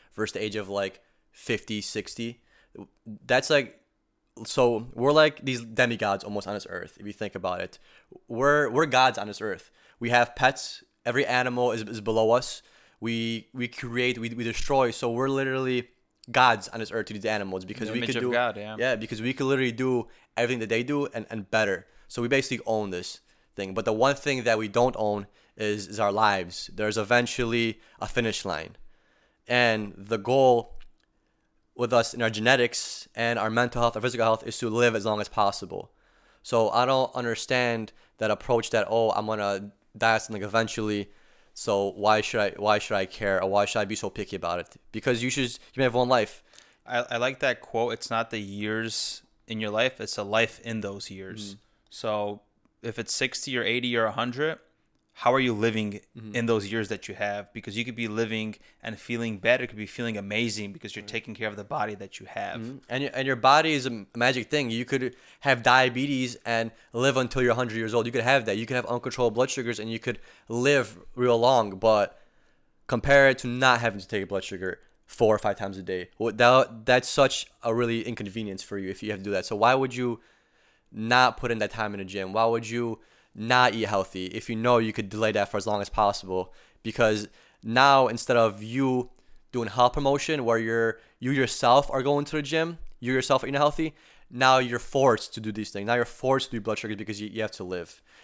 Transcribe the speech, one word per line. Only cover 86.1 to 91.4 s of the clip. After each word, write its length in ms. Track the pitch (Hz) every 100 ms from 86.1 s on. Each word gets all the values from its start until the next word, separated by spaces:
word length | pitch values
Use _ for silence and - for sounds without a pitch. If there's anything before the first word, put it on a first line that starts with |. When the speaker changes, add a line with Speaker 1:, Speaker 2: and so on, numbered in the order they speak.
| - 92 92 90 - _ _
Speaker 1:
Because 460 | 113 - 113 107 104 _ _ _
now 460 | 110 120 139 139 123
instead 280 | 117 - 120
of 280 | 113 101
you 480 | 107 127 135 127 120 - _ - _
doing 160 | 123 110
health 240 | 123 123
promotion 500 | 151 139 143 - 151
where 140 | 117 113
you're, 420 | 113 113 113 - _ _
you 100 | 123
yourself 580 | 139